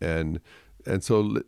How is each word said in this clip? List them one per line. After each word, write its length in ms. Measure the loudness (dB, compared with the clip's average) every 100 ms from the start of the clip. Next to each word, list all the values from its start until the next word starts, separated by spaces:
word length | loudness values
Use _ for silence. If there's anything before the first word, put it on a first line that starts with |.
And, 380 | -2 -2 -2 -4 -10 -20 -20 -12 -4
and 180 | -2
so 160 | 2 2
Li-, 240 | 2 0